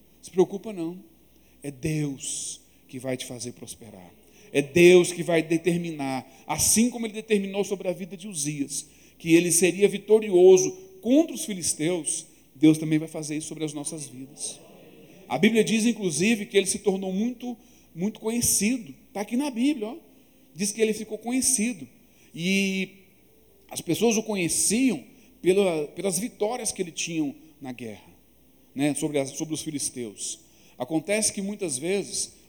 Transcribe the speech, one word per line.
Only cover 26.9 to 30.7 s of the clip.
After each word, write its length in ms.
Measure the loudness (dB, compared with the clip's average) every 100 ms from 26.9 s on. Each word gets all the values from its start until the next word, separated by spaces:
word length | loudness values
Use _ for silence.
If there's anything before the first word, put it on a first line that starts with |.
tinha 440 | -8 -6 -4 -4 -6 -20 -16
na 120 | -14
guerra, 420 | -12 -12 -14 -20 -20 _ _ _ _ _ -2
né, 180 | -2
sobre 240 | 0 -2 -2
as, 140 | -2
sobre 240 | -6 -6 -6
os 80 |
filisteus. 760 | -6 -6 -8 -8 -10 -10 -12 -12 _ _ -18